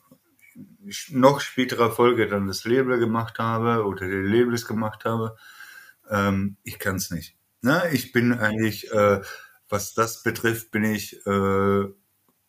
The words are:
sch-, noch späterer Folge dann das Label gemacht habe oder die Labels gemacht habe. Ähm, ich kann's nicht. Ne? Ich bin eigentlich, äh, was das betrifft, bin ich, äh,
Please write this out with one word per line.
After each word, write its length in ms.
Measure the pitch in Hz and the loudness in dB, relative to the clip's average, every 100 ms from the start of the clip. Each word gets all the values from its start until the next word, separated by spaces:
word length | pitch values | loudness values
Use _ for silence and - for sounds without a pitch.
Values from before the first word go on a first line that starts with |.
| _ - _ _ _ - - _ - | _ -20 _ _ _ -20 -20 _ -16
sch-, 260 | - - | -14 -6
noch 280 | 135 135 143 | 4 6 6
späterer 500 | - - 127 113 113 | 0 -2 -2 2 2
Folge 380 | 113 120 113 101 | 4 4 4 2
dann 180 | 101 98 | 0 -2
das 160 | 92 | -4
Label 360 | 113 131 127 123 | 0 2 2 2
gemacht 380 | 113 113 113 - | 0 0 -4 -4
habe 480 | 113 113 117 117 104 | -2 0 0 0 0
oder 220 | 92 92 | -2 -4
die 80 | 98 | -2
Labels 500 | 95 113 123 117 113 | 2 4 4 0 -4
gemacht 380 | 110 110 - | -4 -4 -4
habe. 320 | 117 113 110 113 - - - - - _ - | -4 -2 -4 -8 -20 -20 -20 -20 -20 _ -4
Ähm, 460 | 104 101 98 98 - | 0 0 0 -4 -8
ich 160 | - - | -16 -8
kann's 320 | 104 92 - | -6 -4 -6
nicht. 240 | 82 - _ _ _ | -8 -10 _ _ _
Ne? 280 | 120 165 175 | 0 0 0
Ich 220 | 131 - | -2 -2
bin 180 | 123 120 | 0 2
eigentlich, 580 | 120 107 110 110 101 - | 2 0 0 -2 -4 -4
äh, 280 | 110 104 98 98 - - _ - | 2 4 2 -2 -16 -20 _ -8
was 260 | 101 - | -8 -4
das 300 | - 113 - | -2 -2 -2
betrifft, 480 | 117 113 113 113 - | -4 -2 -2 -2 -4
bin 140 | 107 107 | -2 0
ich, 380 | 107 - - 101 | -2 -6 -8 -2
äh, 560 | 98 98 98 98 98 98 - _ _ _ _ | 0 2 2 2 0 -2 -8 _ _ _ _